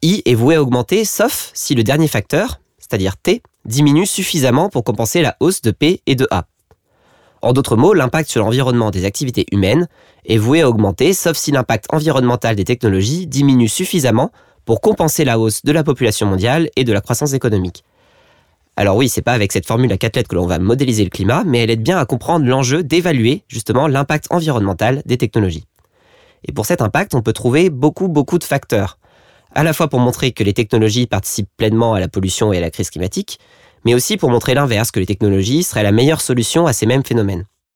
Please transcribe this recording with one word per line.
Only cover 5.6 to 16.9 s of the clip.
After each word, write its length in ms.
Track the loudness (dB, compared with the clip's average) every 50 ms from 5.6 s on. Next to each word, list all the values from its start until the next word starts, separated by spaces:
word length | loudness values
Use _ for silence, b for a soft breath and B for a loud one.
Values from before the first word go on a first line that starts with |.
de 100 | -2 -4
P 300 | -2 0 0 0 0 0 0 -2
et 80 | 0
de 120 | 0 0 0
A. 140 | -2 -4 -4 -6 _ _ _ _ _ _ b b b b b b b b b b b b 0
En 100 | 2 2
d'autres 220 | 2 2 2 2
mots, 180 | 4 4 4 4
l'impact 360 | 4 2 0 0 -2 -2 -2
sur 140 | -2 0 0
l'environnement 480 | 0 0 0 0 2 0 0 0 0
des 140 | -2 -2 -4
activités 400 | -4 -4 -4 -6 -4 -2 -4 -4 -2
humaines 360 | 0 0 2 2 2 2 0 b b b b b b b b
est 120 | 0 0 0
voué 240 | 2 2 2 4
à 80 | 4 4
augmenter, 440 | 2 2 0 0 0 2 2 2 2
sauf 240 | 0 0 -2 -2 -2
si 140 | -2 -2
l'impact 340 | 0 0 0 -2 -4 -4 -2 -2
environnemental 640 | -4 0 0 0 0 2 2 0 0 0 0 -2 -2
des 100 | -2 -2
technologies 600 | -2 -2 0 0 0 2 2 0 0 -2 -4 -6 -4
diminue 400 | -2 2 4 4 4 4 4 2
suffisamment 640 | 0 -4 -4 -2 -2 0 2 2 2 2 0 0 b b b b b b b
pour 140 | -2 -2 2
compenser 460 | 2 0 2 2 0 0 0 0 0
la 120 | 2 2 2
hausse 260 | 2 0 -2 -2 -2
de 80 | 0
la 120 | 0 2 2
population 440 | 0 0 0 0 0 0 0 0 0
mondiale 420 | 0 0 0 0 0 0 0 0 0
et 80 | -2 0
de 100 | 2